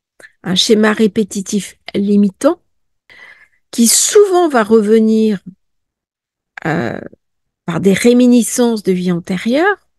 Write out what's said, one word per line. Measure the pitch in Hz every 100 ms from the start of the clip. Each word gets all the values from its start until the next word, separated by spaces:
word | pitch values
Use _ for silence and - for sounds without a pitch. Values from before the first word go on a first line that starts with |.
| _ _ - _
un | - 185
schéma | - 214 214
répétitif | 214 214 226 208 202 190 208 - - - -
limitant, | 202 202 202 - 277 349 _ _ _ _ _ - - - _ _ _
qui | - 226
souvent | - - 415 415 359 339
va | 247
revenir, | 208 226 202 226 220 220 220 202 - 185 _ _ _ _ _ _ _ _ _ - 165
euh, | 151 117 - - - _ _ _ _ -
par | 165
des | 185
réminiscences | 190 240 247 247 247 214 - 240 220
de | 190
vie | 180 180
antérieure | 175 - 185 226 269 381 392 _